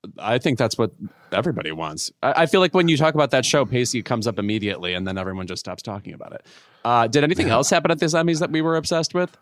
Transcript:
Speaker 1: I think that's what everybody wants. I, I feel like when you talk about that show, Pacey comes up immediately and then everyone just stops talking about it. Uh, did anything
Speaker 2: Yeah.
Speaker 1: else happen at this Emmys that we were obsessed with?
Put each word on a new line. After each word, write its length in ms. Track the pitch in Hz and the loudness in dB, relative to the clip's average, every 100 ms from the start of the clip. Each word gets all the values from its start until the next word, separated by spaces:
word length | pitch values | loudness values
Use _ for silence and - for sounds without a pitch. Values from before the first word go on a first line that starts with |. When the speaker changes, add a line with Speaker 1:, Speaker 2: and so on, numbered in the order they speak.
| 101 - | -20 -8
Speaker 1:
I 200 | 101 123 | 0 0
think 200 | 160 123 | 0 0
that's 180 | 117 - | 0 0
what 160 | 113 - 98 _ - | -2 -2 -18 _ -4
everybody 380 | 95 151 147 151 | -2 -2 -4 -6
wants. 400 | 160 78 - - _ | -8 -8 -8 -12 _
I, 180 | - - | 0 2
I 40 | 165 | 4
feel 140 | 190 | 4
like 140 | 185 | 4
when 140 | 185 170 | 4 2
you 80 | 151 | 4
talk 180 | 156 | 2
about 160 | 151 139 | 2 2
that 140 | 131 123 | 2 2
show, 180 | 147 | 2
Pacey 380 | 120 123 120 123 | 2 0 0 -4
comes 240 | - 120 113 | -2 -2 -2
up 120 | 104 | -2
immediately 540 | 101 107 101 98 90 | -2 -2 -2 -4 -4
and 120 | 90 95 | -4 -4
then 100 | 95 | -6
everyone 300 | 92 92 92 | -6 -6 -8
just 140 | 90 | -10
stops 220 | - 92 | -10 -12
talking 300 | - 101 - | -10 -12 -12
about 200 | - - | -16 -16
it. 120 | - _ - _ _ | -16 _ -20 _ _
Uh, 220 | 117 120 113 | 0 2 4
did 160 | 147 | 2
anything 240 | 143 185 107 | 2 0 2
Speaker 2:
Yeah. 80 | |
Speaker 1:
else 160 | 113 139 | 2 4
happen 200 | 175 160 | 2 2
at 80 | 165 | 0
this 140 | 170 | 2
Emmys 260 | 165 170 160 | 2 2 0
that 100 | 175 | 0
we 120 | 156 | 0
were 120 | 160 165 | 0 0
obsessed 380 | - 165 160 | 0 -2 -2
with? 220 | 180 180 _ | -2 -2 _